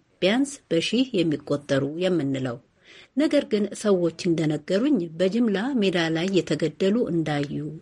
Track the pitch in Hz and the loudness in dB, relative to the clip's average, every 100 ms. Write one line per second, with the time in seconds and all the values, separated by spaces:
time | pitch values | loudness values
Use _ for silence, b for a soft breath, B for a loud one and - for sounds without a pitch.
0 | _ _ 180 233 277 - - 165 165 226 | _ _ 0 2 0 -4 -4 -2 0 0
1 | 262 190 165 151 - 147 - 139 139 160 | 0 0 0 -2 -2 -4 -2 0 0 -2
2 | 185 175 139 135 127 117 - _ B B | 0 0 0 -2 -4 -6 -12 _ B B
3 | B - 302 294 - 208 202 - 208 190 | B -2 2 2 0 0 -2 -2 2 2
4 | 170 165 185 160 156 151 - 190 277 247 | 2 0 0 0 0 -2 -2 0 2 0
5 | 170 160 185 220 240 185 247 262 190 175 | 0 -2 0 2 0 0 0 0 2 2
6 | 165 160 180 190 160 151 160 - 190 226 | 0 0 0 0 0 0 -2 0 0 2
7 | 233 170 156 147 143 143 147 156 | 0 0 0 -2 -4 -6 -8 -12